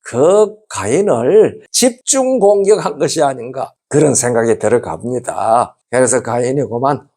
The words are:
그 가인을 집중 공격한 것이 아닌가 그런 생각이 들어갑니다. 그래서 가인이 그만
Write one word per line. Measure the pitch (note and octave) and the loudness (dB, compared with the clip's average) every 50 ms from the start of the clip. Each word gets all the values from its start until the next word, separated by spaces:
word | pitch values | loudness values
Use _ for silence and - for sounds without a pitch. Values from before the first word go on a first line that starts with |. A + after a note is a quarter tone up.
그 | - - - A#2 C#3+ E3+ G3 G#3+ G#3+ G3+ G#3 - _ - | -16 -6 -2 0 2 4 4 4 2 0 -2 -8 _ -14
가인을 | - - F#2+ G2+ B2+ F3 G3+ G#3 C#3 A2+ A#2 C3+ F#3 A3 G3 A#2+ F#2+ - - _ | -10 -8 -4 -2 -2 0 0 0 0 0 0 2 4 4 4 2 0 -6 -14 _
집중 | - - A#3+ C4 A#3+ - _ - - C4+ C4 C4 C4 B3 | -2 0 0 0 0 -2 _ -4 -2 -2 0 0 0 2
공격한 | F#3+ G3+ G#3 G3+ G3 F#3+ G#3+ F#3 D#3 F#3 D3+ C#3 | 4 4 4 4 2 2 2 2 0 -4 -4 -4
것이 | D#3+ C#3+ - D#3+ | -4 -4 0 0
아닌가 | D3 C#3 C3+ B2 A2+ B2+ B2+ C3+ - - - _ _ _ | 0 0 -2 -4 -10 -12 -10 -10 -10 -12 -12 _ _ _
그런 | - D3 D#3 C#3+ A#2+ | 0 2 2 2 2
생각이 | - - B2 A#2+ A#2 A2+ A#2 G#2+ - | 0 0 0 0 0 0 0 0 0
들어갑니다. | - G#2 A#2 A#2 - - - E2+ F#2 A#2+ B2+ B2 - - - G2 G2 A2 A2+ A#2+ G#2+ - - _ _ _ | 0 0 0 0 0 -4 -8 -10 -8 -6 -6 -6 -6 -8 -6 -4 0 2 2 2 0 -2 -6 _ _ _
그래서 | A#2+ B2 B2+ - B2+ B2 | 0 0 0 2 0 -2
가인이 | G#2 A#2 A#2 B2 B2 B2 C3+ D3 C3 G2 | -2 -4 -4 -2 -2 -2 -2 -2 -4 -4
그만 | A2+ A#2+ C3+ C#3 C#3+ A#2 - _ _ | -4 -2 -2 -2 -2 -2 -6 _ _